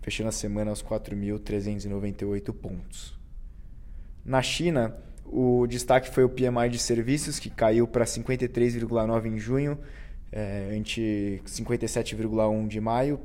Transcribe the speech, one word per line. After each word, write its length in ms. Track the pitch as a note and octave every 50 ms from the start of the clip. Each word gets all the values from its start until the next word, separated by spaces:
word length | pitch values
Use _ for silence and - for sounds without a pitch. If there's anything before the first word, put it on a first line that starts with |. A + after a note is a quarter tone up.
fechando 280 | - - - - A2 A2
a 40 | G#2+
semana 380 | - - G#2 G#2 G#2 G#2+ G#2+
aos 100 | G#2 G#2
quatro 360 | - - A2 G#2+ G#2+ - G#2
mil 240 | G2+ G2+ G2+ G#2 G#2
trezentos 440 | G#2 - G#2+ G#2 G2 G#2 G#2 G#2 G2
e 40 | G2+
noventa 340 | G2 G2 G2 G#2 G2 - -
e 40 |
oito 280 | G2+ G2+ G2+ C3 - A#2
pontos. 640 | - - G2 F#2+ F2+ F2 - - - - - - - - - - - - - - - - - - - - - - - - - - - -
Na 160 | A2+ B2+ C3
China, 560 | B2 - - - D#3+ F3 E3 C3+ A#2 A2 A2 - - - - - -
o 400 | - - A#2+ B2+ B2+ B2 B2 B2
destaque 420 | A#2+ A#2+ B2 A#2+ - B2+ C3 C3 -
foi 140 | - - C3
o 60 | B2
P 160 | B2 B2+ B2+
M 140 | B2 B2 A#2+ A#2
I 60 | B2
de 80 | A#2+ A#2
serviços, 640 | - - A#2+ A#2 A2+ A#2 C3+ D3+ D3+ D3+ D3 -
que 100 | - A2
caiu 380 | - - A2+ A2 A2 A#2 A#2 A#2
pra 180 | - B2 A#2
cinquenta 380 | A2 - A2+ A#2 - C3 A#2+ B2
e 40 | A#2+
três 260 | - A#2+ A#2+ B2 A#2+
vírgula 300 | A#2+ A#2 A2 A#2 A2+ A2 A2
nove 200 | A2+ A2+ A2 A2+
em 100 | A2 A2
junho, 380 | G#2+ A2+ B2+ C3+ C#3+ D3 C#3+ C#3+ - - - - - - - - - -
é, 420 | - A2 G#2+ G2+ G2 G2+ G2 G2 G#2+
ante 720 | G#2+ G#2+ - - A#2 A2+ G#2+ G#2+ G#2 G2+ G2+ G2+ F#2 -
cinquenta 380 | - - - A2+ - A#2+ A#2 -
e 40 | A2
sete 260 | - A#2+ A2+ - -
vírgula 340 | G#2+ A2 A2 G#2+ A2 G#2+ G#2+
um 200 | G#2+ A2 A2 G#2+
de 120 | G2+ G#2+
maio 380 | G#2+ A2+ A#2 A#2+ C3 C#3+ D3 C#3 -